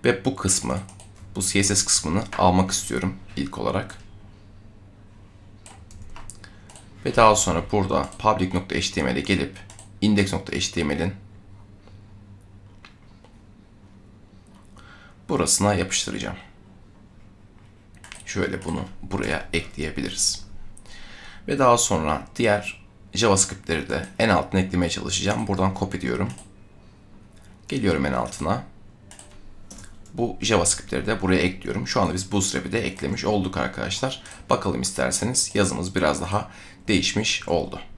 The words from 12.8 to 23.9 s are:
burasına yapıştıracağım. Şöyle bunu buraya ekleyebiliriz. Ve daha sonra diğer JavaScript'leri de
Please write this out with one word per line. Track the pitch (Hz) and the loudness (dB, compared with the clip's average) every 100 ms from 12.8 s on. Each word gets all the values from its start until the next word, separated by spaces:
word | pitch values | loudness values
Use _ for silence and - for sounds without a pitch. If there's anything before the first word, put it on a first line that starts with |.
| - - - - - - - - - - - - - - - - - - - - - - - - - | -20 -20 -20 -20 -20 -20 -20 -20 -20 -20 -20 -20 -20 -20 -20 -20 -20 -20 -20 -20 -20 -20 -20 -20 -2
burasına | 143 80 - 101 | 0 2 4 4
yapıştıracağım. | 95 - - - 52 55 92 - - - - - - - - - - - - - - - - - - - | 4 0 -2 -2 -4 -6 -8 -14 -20 -20 -20 -20 -20 -20 -20 -20 -20 -20 -20 -20 -20 -20 -20 -18 -16 -8
Şöyle | - 92 - | -2 -2 -2
bunu | 85 73 - - | -6 -6 -6 -10
buraya | - 78 53 76 - | -6 -4 -2 -4 -2
ekleyebiliriz. | - - - 78 76 58 - - - - - - - - - - - - - - | -4 -4 -6 -6 -4 -6 -2 -2 -2 -10 -12 -12 -14 -16 -16 -16 -16 -16 -12 -4
Ve | 139 | 4
daha | 131 120 | 6 6
sonra | - 85 78 76 - - | 4 2 0 -2 -4 0
diğer | 113 104 - - - - - | 2 2 0 -12 -20 -20 -10
JavaScript'leri | 95 113 95 - 95 - 80 | 2 4 4 2 -2 -2 -2
de | - | 0